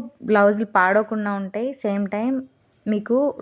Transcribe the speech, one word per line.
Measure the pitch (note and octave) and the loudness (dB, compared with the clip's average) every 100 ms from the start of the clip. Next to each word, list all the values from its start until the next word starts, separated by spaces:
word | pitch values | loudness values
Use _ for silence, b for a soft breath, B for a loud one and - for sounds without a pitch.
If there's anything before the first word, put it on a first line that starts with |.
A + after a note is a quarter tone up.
| A#3 _ | -2 _
బ్లౌజులు | - G#3 G3+ G#3 G#3+ | 0 4 4 2 0
పాడవకుండా | F#3+ F#3 G#3 G#3+ G#3+ G#3 | 2 4 2 0 -4 -4
ఉంటాయి, | G3 F#3+ G#3 B3+ | -6 -6 -6 -8
సేమ్ | C4+ G#3 G3+ G3 | -6 -4 -2 -2
టైమ్ | G#3 A#3+ C4 C4 _ _ _ G#3+ | -4 -2 -4 -8 _ _ _ -4
మీకు | G#3 G#3+ B3 C#4+ - | -4 0 0 0 -4